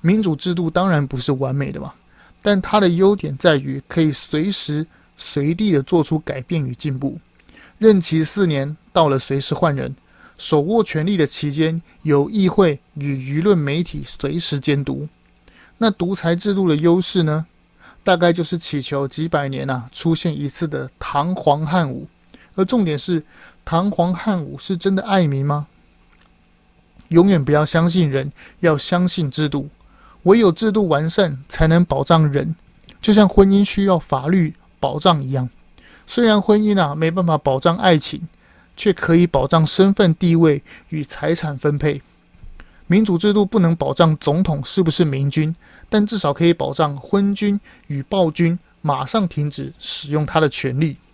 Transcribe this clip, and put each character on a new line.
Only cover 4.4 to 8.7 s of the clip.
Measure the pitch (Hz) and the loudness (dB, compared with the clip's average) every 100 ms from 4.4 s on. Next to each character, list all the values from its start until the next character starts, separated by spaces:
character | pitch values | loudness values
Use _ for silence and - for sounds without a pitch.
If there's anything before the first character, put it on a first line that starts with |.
| 180 | -2
时 | 196 - 151 160 _ _ _ | -4 -6 -6 -8 _ _ _
随 | - - 143 | -8 -4 -2
地 | 170 214 | -2 0
的 | 156 | 0
做 | 135 175 | 2 0
出 | 147 156 | 2 -2
改 | - 135 | -4 -10
变 | 123 170 135 | -4 -4 -4
与 | 123 | -6
进 | 151 131 | -6 -4
步。 | 135 165 _ _ _ - - _ | -6 -8 _ _ _ -20 -20 _
任 | 220 202 | 4 4
期 | 165 160 | 2 -2
四 | 156 - 185 | -2 0 -2
年 | 143 139 | 0 -6